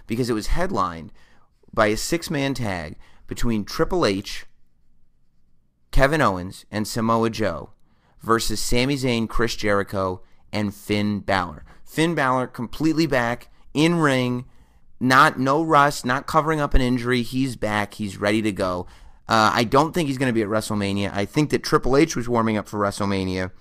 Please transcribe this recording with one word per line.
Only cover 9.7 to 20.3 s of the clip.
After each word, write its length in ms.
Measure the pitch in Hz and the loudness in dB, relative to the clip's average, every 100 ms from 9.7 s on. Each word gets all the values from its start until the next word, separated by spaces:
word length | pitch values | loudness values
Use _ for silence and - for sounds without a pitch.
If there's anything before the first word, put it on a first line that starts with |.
| 101 95 98 95 92 - - - | 0 -2 -4 -4 -6 -14 -20 -10
and 240 | 104 101 98 | -4 -4 -6
Finn 460 | - 104 104 101 | -4 -2 0 -4
Balor. 420 | 98 98 87 73 - - - | -2 -2 -2 -10 -20 -20 -8
Finn 280 | - 165 156 | 0 0 0
Balor 320 | 135 127 123 | 0 0 -4
completely 600 | - 113 - 160 156 165 | -8 -10 -2 -2 0 0
back, 420 | 131 117 120 - - - | 0 -2 -4 -10 -20 -6
in 220 | 139 160 170 | 2 2 4
ring, 500 | 151 131 123 123 123 - - _ - - | 2 2 0 -4 -8 -20 -20 _ -20 -4
not, 400 | 127 131 151 - | 4 6 6 4
no 240 | 135 147 | 0 2
rust, 420 | 165 147 143 - 123 | 4 4 4 2 -2
not 220 | 135 - | -4 0
covering 320 | 160 151 156 | 0 2 0
up 140 | 143 | 2
an 80 | - | 4
injury. 400 | 127 123 120 127 | 4 0 0 0
He's 340 | 113 127 135 110 | 0 -2 -2 -2
back. 380 | 107 104 101 | -2 -2 -4
He's 240 | - 104 95 | -6 -8 -2
ready 240 | 101 110 | 0 0
to 100 | 107 | 0
go. 360 | 95 95 90 - - - - - | -2 -4 -4 -8 -16 -20 -20 0
Uh, 220 | 110 107 | 4 4
I 100 | - | 2
don't 300 | 117 135 156 | 2 4 2
think 140 | 180 147 | 0 -2
he's 100 | 127 | -2
gonna 160 | 131 | 0